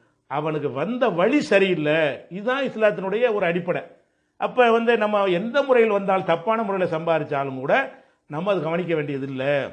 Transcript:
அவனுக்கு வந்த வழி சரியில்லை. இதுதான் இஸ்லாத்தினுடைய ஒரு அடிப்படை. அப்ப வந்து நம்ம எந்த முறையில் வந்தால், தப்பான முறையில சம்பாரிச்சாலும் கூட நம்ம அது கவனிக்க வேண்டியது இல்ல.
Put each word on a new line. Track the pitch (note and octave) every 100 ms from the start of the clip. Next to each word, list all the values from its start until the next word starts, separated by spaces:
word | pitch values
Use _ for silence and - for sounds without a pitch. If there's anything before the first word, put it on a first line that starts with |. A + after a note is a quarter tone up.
| _ _ -
அவனுக்கு | C#3 D#3 D#3 C#3
வந்த | B2 E3+ B3 B3
வழி | E3+ G3+ D4
சரியில்லை. | - G3 F#3+ E3+ D3 D#3 D3+ A#2 -
இதுதான் | F3+ G#3 C4
இஸ்லாத்தினுடைய | C4 A3 G#3+ F#3+ F#3+ G#3 B3
ஒரு | G#3 F3
அடிப்படை. | F3 F3 D3 - - _ _ _ -
அப்ப | G#3 B3+ A#3+
வந்து | A3+ A#3 A#3
நம்ம | G#3+ G#3
எந்த | G3 F3 A3 C#4+
முறையில் | C#4 B3+ A3+
வந்தால், | G3+ F#3+ F#3+
தப்பான | F#3 E3 A3+ A3
முறையில | G#3+ G3 F3+ D#3+
சம்பாரிச்சாலும் | E3 D#3+ C#3 C#3+ C#3 C3
கூட | C3 A3+ C4 - _ _ -
நம்ம | D3+ F#3+
அது | F#3+
கவனிக்க | D3+ E3+ E3
வேண்டியது | D#3+ C#3+ C#3 C3+
இல்ல. | C3 C3+ C#3+ A2+